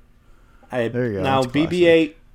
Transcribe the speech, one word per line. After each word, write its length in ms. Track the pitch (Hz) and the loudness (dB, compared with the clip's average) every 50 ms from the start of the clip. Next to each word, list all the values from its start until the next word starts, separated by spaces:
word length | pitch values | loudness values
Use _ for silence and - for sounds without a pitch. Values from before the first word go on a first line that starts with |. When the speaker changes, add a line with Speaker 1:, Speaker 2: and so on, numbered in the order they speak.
| _ _ _ _ _ - - _ _ _ _ _ - - | _ _ _ _ _ -20 -20 _ _ _ _ _ -16 -8
Speaker 1:
I, 160 | 127 127 117 | -6 -6 -4
Speaker 2:
There 200 | 113 117 123 127 | -4 -4 -4 -4
you 60 | 120 101 95 | -4 -4 -4
go. 40 | 92 | -2
Speaker 1:
now, 180 | 135 135 135 | -2 0 0
Speaker 2:
That's 100 | 131 123 123 | -2 -2 -2
classic. 160 | 143 160 160 | -2 -2 -2
Speaker 1:
B 80 | 170 180 | 0 2
B 40 | 175 | 4
eight, 320 | 170 165 165 160 151 - - _ _ | 4 4 4 2 0 -4 -12 _ _